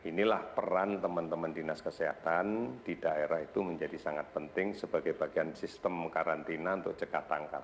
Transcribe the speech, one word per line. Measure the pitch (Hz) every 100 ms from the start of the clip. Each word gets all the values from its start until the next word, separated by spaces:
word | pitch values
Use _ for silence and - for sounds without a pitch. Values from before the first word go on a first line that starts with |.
| 82
Inilah | 85 110 101 - -
peran | 90 90 101 98
teman-teman | 92 87 82 82 82
dinas | 80 80 78
kesehatan | 82 - 78 - 82 85 98 110 120 127
di | - 85
daerah | 82 78 76 82
itu | 76 -
menjadi | 92 82 78 78
sangat | 80 76 73
penting | 78 76 87 98
sebagai | 98 - 80 80
bagian | 76 76 87 80
sistem | 76 - - 92 87 82
karantina | 80 82 78 76 80 87 95
untuk | 87 -
cegat | 85 80 -
tangkal. | 76 76 71